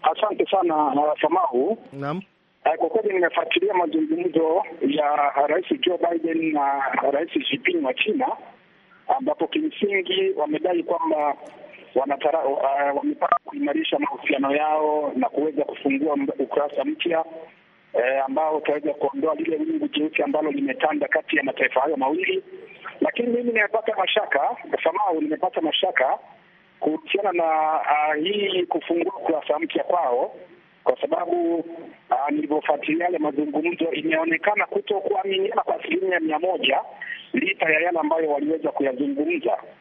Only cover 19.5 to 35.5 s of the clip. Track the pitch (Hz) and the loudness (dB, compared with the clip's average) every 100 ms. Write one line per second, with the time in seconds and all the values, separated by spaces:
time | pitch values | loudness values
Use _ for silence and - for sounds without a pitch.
19.5 | - 311 330 294 - 156 - 143 156 151 | -2 -2 -2 -2 -2 -2 0 0 2 0
20.5 | 143 139 127 156 151 139 156 - 151 135 | 0 -2 0 0 2 0 0 2 0 0
21.5 | 127 135 - 139 147 131 160 - 381 - | 0 2 2 2 2 0 0 0 -2 -4
22.5 | - - - - - - - 240 233 240 | -18 -18 -16 -16 -2 -2 0 0 0 0
23.5 | 226 208 226 220 208 185 - 196 139 165 | 2 2 2 -2 0 2 2 2 2 2
24.5 | - 165 - 160 175 208 160 151 151 - | -2 -4 0 0 2 0 2 0 0 -2
25.5 | - 160 - 190 - 131 196 - - - | 0 0 0 0 2 0 0 -6 -20 -20
26.5 | _ _ _ - 156 - 196 202 175 165 | _ _ _ -4 -2 -2 -2 0 0 2
27.5 | 156 156 156 131 151 151 151 165 208 196 | 2 2 0 2 2 2 0 0 0 0
28.5 | 185 175 165 - 170 165 - - 160 - | 0 0 -2 0 0 0 -4 -2 -2 0
29.5 | 147 - - - 175 151 123 170 - - | -2 0 -2 0 0 2 0 -2 -6 -20
30.5 | - _ _ - 254 277 330 349 349 339 | -20 _ _ 0 0 0 -2 0 0 0
31.5 | 339 330 330 339 - _ - 143 147 151 | 0 -4 -10 -16 -20 _ 0 0 -2 0
32.5 | - - 147 - 156 175 175 151 139 151 | -2 0 -2 0 0 0 0 0 0 -2
33.5 | 151 165 175 - 151 156 160 165 165 165 | 0 -2 0 -2 -2 0 0 0 0 0
34.5 | 208 180 202 - 202 190 190 190 190 196 | 0 0 -2 -2 -2 0 -2 0 0 0